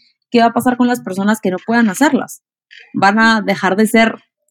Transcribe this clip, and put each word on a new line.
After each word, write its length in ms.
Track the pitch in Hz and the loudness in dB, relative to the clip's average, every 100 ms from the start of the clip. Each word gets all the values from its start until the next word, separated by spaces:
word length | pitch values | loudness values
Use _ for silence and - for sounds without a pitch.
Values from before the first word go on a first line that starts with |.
| _ _ _ | _ _ _
¿qué 80 | 233 | 0
va 80 | 233 | 2
a 60 | |
pasar 240 | 240 247 247 | 0 -2 0
con 100 | 240 | 0
las 140 | 240 | -2
personas 380 | 190 190 202 220 | -6 -4 -2 -2
que 100 | 190 | -4
no 60 | 180 - | -6 -2
puedan 220 | 233 226 | 0 0
hacerlas? 520 | 180 294 262 - - _ _ _ - - | 0 0 0 -4 -14 _ _ _ -20 -14
Van 260 | - 196 214 | 0 2 4
a 220 | 226 220 | 2 2
dejar 340 | 190 196 185 190 | 0 -2 -2 0
de 100 | 214 | 2
ser 280 | 226 226 - _ _ _ | 2 2 -2 _ _ _